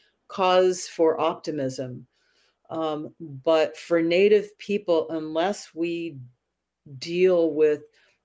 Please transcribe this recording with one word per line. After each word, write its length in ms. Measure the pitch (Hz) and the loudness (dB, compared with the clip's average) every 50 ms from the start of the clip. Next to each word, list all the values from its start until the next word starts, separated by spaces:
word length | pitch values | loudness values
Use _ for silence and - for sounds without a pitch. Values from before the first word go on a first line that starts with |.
| _ _ _ _ _ - | _ _ _ _ _ -12
cause 580 | - - 190 185 185 185 185 185 185 180 - | -6 -2 0 4 4 4 4 4 2 -2 -6
for 320 | - - - 170 160 - - | -8 -2 2 2 2 2 2
optimism. 880 | 147 160 175 175 - - 151 147 135 131 127 139 135 127 123 123 - - _ _ _ _ _ _ _ _ _ _ _ - | 0 -2 -2 -4 -6 -8 -6 -4 -6 -6 -6 -8 -10 -10 -12 -14 -18 -20 _ _ _ _ _ _ _ _ _ _ _ -12
Um, 440 | - 165 160 156 151 151 151 - - - | -8 -6 -4 -4 -4 -6 -8 -12 -14 -16
but 560 | 170 156 139 135 131 165 160 156 156 147 - | -16 -14 -14 -4 0 2 4 4 2 2 -2
for 260 | - - - 170 170 165 | -6 -4 0 0 2 2
Native 540 | 165 170 180 196 208 208 208 202 202 - - | 2 4 4 6 6 6 4 2 0 -8 -14
people, 500 | - - 202 208 202 - 170 160 156 - | -6 -4 -4 -2 0 0 0 0 0 -2
unless 640 | 160 160 156 156 156 160 165 190 208 - - - - | -6 -8 -8 -4 -2 -2 -2 -2 -2 -6 -10 -12 -8
we 440 | 160 165 170 170 170 165 165 147 135 127 123 123 _ _ _ _ _ _ _ _ _ _ 156 143 131 | -6 -4 -4 -4 -6 -6 -8 -10 -14 -16 -20 _ _ _ _ _ _ _ _ _ _ _ -20 -18 -14
deal 560 | - 165 170 175 185 185 180 175 165 165 147 | -10 -6 0 2 2 4 4 4 2 2 2
with 280 | 147 156 151 151 147 - - _ _ _ _ _ _ _ | 2 2 2 2 0 -4 -10 _ _ _ _ _ _ _